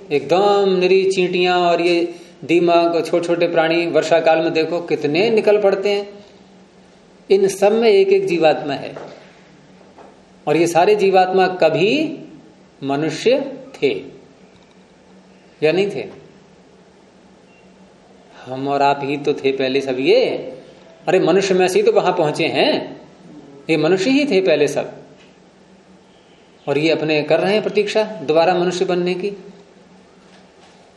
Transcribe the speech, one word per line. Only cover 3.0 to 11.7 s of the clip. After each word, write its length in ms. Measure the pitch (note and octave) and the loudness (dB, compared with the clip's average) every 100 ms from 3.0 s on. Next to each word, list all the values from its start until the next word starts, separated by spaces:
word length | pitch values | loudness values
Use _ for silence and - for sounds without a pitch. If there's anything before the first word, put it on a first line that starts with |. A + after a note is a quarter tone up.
| - | -2
छोटे-छोटे 420 | F3 E3+ E3+ E3 | -2 -2 -2 0
प्राणी 380 | E3 D#3+ E3+ E3+ | 0 0 0 0
वर्षा 340 | D3+ - E3 | 0 2 2
काल 200 | D#3+ D#3+ | 2 2
में 140 | D#3+ | 0
देखो 280 | D#3+ D#3 F3 | -2 -2 -4
कितने 480 | F3 A3 G#3+ E3 A#3 | -4 -4 -2 0 0
निकल 320 | G#3+ G#3 G#3 | 2 2 2
पड़ते 280 | G3 G3 G3+ | 2 0 -2
हैं। 200 | G3+ G3+ - - - - - - _ _ _ _ _ - | -4 -8 -18 -20 -20 -20 -20 -20 _ _ _ _ _ 0
इन 180 | G3 F#3+ | 2 0
सब 240 | - G3+ | 2 2
में 180 | A3+ A#3 | 2 4
एक-एक 360 | G3 F#3+ G3 D#3+ | 4 4 2 0
जीवात्मा 480 | E3+ D#3 C#3+ D3 | 2 2 0 -4
है 220 | C3 A2+ - - - - - - - _ - - - - - _ _ D3+ | -8 -10 -14 -18 -20 -20 -20 -20 -20 _ -20 -20 -20 -20 -20 _ _ -2
और 100 | D#3 | 0
ये 100 | E3 | 2
सारे 280 | D#3+ F#3+ G#3+ | 2 2 2
जीवात्मा 520 | G3 F#3 F#3 F#3+ F#3 | 4 4 4 2 0
कभी 720 | F3+ D#3+ | 2 0